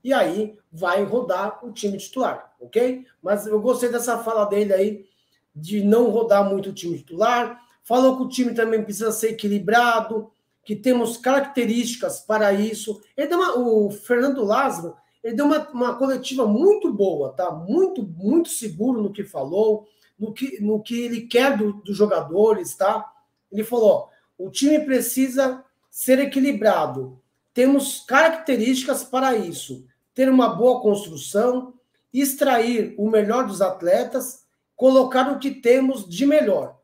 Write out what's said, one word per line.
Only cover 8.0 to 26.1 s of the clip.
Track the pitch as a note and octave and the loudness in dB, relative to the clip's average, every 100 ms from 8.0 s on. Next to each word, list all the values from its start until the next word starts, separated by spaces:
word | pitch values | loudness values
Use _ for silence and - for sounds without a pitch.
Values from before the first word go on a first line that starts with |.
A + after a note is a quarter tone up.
| C4 C4 | 4 2
que | |
o | B3+ | -4
time | - A#3+ | -2 -2
também | A3+ A3+ A3 | 0 0 0
precisa | G#3 G3+ A3+ | -2 -4 -4
ser | G#3+ A3 | -2 -4
equilibrado, | A3 G#3 G3+ F3 A#3 A#3+ A3+ A3 A3 A3 _ _ _ | -2 -2 -2 2 4 4 0 -2 -8 -8 _ _ _
que | - G#3 | -10 -2
temos | B3+ A#3+ A3+ - | 2 2 0 -2
características | C4 C#4 C#4 C4 G#3+ A#3+ A#3 - F3 - | 0 0 0 -2 0 0 -2 -4 -6 -8
para | - G#3+ G#3 | -4 0 2
isso. | G3 A3 G#3+ - G#3 _ - | 2 -2 -4 -10 -10 _ -6
Ele | D4+ | -2
deu | F4 | 0
uma, | F#4 B3 | 0 0
o | A#3+ G#3+ G#3 | 2 2 2
Fernando | - - A#3+ C4+ C4 | -4 -2 0 2 0
Lázaro, | G3+ A#3 C#4 F3 E3 - _ _ | 0 0 0 -4 -10 -14 _ _
ele | A3+ A3+ | -8 0
deu | D4 | 2
uma, | D4+ D4 | 0 -2
uma | A#3+ A#3+ B3 | -4 -4 -2
coletiva | C4+ B3+ - C4 A3 | -2 -2 -4 -2 0
muito | G#3+ F#4+ G#4 E4 | 4 4 4 0
boa, | G3+ G3 D3+ C3+ | 0 0 0 -6
tá? | - F3+ | -4 -6
Muito, | D#3 F3 D#4 F#4+ C4+ | -6 -4 0 0 -2
muito | F#3 E3 G3+ E4 E4+ | -10 -6 0 0 0
seguro | - A3 D#3+ B3 A#3+ | -6 -8 -4 -2 -2
no | G3+ | -4
que | - | -6
falou, | - D#3 C3+ F#3 A3 G#3+ - _ _ _ | -10 -8 -4 0 2 0 -4 _ _ _
no | A3 | -10
que, | A3 C4+ G3 | -8 -10 -6
no | G#3 G#3+ | -2 -4
que | - A#3+ | -4 -8
ele | A#3+ A3+ | -6 -8
quer | - A#3+ C#4 G#3+ | 0 2 2 2
do, | G#3+ | -2
dos | G3+ G3+ F#3+ | -4 -10 0
jogadores, | G#3 E3+ D3 E3+ A3 G#3 E3+ - | 2 0 -2 2 2 2 -4 -2
tá? | G3 A#3+ - _ _ _ _ | -2 -2 -8 _ _ _ _
Ele | G3+ | -8
falou, | G#3+ A#3+ G#3 | -2 4 4
ó, | D#3 - _ _ _ | 4 -2 _ _ _
"O | F#3+ | -10
time | - C#4 D4+ | 0 2 2
precisa | D4+ B3+ - C4 C4 B3+ C4 B3+ _ _ _ | 2 0 0 -2 0 0 -2 -2 _ _ _
ser | - - | -8 2